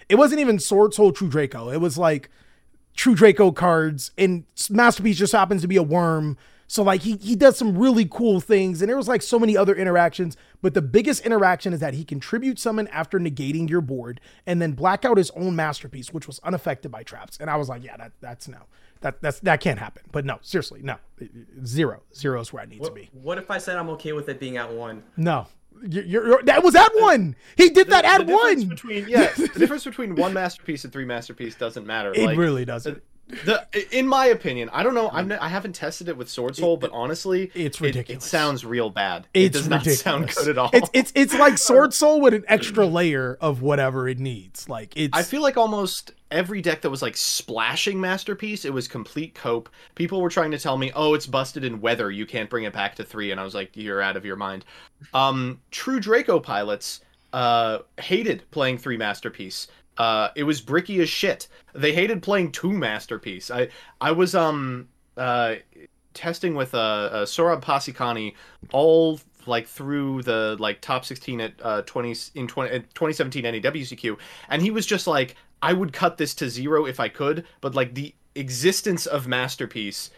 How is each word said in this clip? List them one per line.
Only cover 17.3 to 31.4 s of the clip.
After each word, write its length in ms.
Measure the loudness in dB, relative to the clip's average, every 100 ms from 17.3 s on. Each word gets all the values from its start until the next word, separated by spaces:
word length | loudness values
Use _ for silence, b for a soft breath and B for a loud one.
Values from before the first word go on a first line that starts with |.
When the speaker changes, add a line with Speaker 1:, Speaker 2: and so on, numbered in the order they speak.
| -14
Speaker 1:
And 120 | -6
I 60 | -4
was 120 | -4
like, 160 | -8
"Yeah, 120 | -14 -20
that, 160 | -20 -20
that's 280 | -18 -18 -18
no. 100 | -20 -20 _ _ _
That, 200 | -10 -6
that's, 200 | -6 -4
that 200 | 0 2
can't 180 | 0 -4
happen." 260 | -8 -16 -10
But 120 | -8
no, 140 | -6 -10
seriously, 400 | -6 -6 -6 -12
no. 140 | -14 -14 -16 -20 -20 -20 -20 -16 -8
Zero. 360 | -2 -2 -4 _
Zero 260 | -10 -6 -6
is 120 | -8
where 100 | -14
I 40 | -18
need 140 | -12
Speaker 2:
What, 80 | -12
Speaker 1:
to 60 |
be. 160 | -12 -20
Speaker 2:
what 260 | -16 -10 -10
if 120 | -8
I 80 | -8
said 180 | -6 -6
I'm 140 | -6
okay 220 | -8 -8
with 160 | -8 -8
it 100 | -10
being 180 | -8 -8
at 160 | -8
one? 300 | -10 -12 -14 -14 -4
Speaker 1:
No. 300 | -2 -2 -6 _ _ -18 -8
You're, 180 | -8
you're, 380 | -2 -2 6 6
that 180 | 6 6
was 120 | 8
at 160 | 10 10
one! 420 | 8 6 6 2 -6 b b
He 120 | 8
did 200 | 10 8
Speaker 3:
The, 20 |
Speaker 1:
that 140 | 6 6
at 120 | 6
Speaker 3:
the 60 |
difference 360 | 6 4 6 4
Speaker 1:
one. 80 | 0
Speaker 3:
between, 400 | -6 -8 -8 0
yeah, 240 | 4 4
Speaker 1:
<laughs> 40 | 4
Speaker 3:
the 120 | -2
difference 360 | 2 2 2
between 300 | -8 -8 -6
one 180 | 0 0
Masterpiece 520 | 0 -4 -6 -10 -10
and 80 | -10
three 120 | -10
Masterpiece 520 | -8 -8 -10 -12